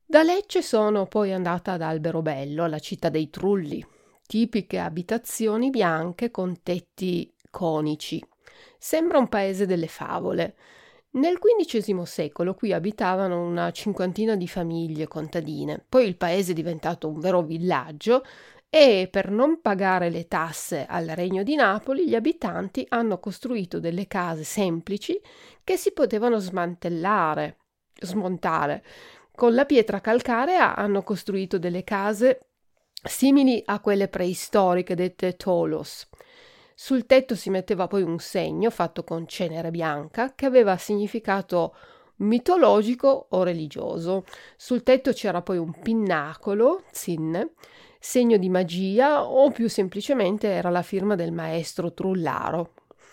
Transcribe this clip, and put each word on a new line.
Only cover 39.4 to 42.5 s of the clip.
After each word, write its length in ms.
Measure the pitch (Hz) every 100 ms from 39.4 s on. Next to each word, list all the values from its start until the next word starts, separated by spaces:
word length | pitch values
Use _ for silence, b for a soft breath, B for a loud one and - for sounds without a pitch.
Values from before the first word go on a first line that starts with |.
| 175 165 165
bianca 640 | 170 160 147 156 - 262
che 120 | - 269
aveva 320 | 254 208 185
significato 960 | - 208 202 233 220 196 190 175 165 B B B B -
mitologico 1120 | 202 240 302